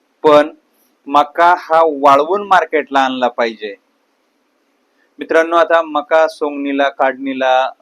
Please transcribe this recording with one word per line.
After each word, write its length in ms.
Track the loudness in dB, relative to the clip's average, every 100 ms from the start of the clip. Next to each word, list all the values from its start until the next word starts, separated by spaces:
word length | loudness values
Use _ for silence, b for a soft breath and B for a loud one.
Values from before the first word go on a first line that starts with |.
| _ _
पण 260 | 4 4 2 -6 _ _ _ _ -2
मका 480 | 0 0 2 2 2
हा 240 | 0 0 2
वाळवून 640 | 2 4 4 2 -4 0
मार्केटला 520 | 0 2 -4 -2 -2
आणला 280 | -2 -2 -4
पाहिजे. 480 | -2 -6 -6 -14 -14 _ _ _ _ _ _ _ _ _ _ _ _ _ -16
मित्रांनो, 360 | -2 0 0 0
आता 260 | 2 0
मका 460 | 0 -6 0 0 0
सोंगणीला, 640 | -2 -8 -6 -6 -2 -2
काढणीला, 840 | -2 -4 -4 -8 -4 0 0 -2 -8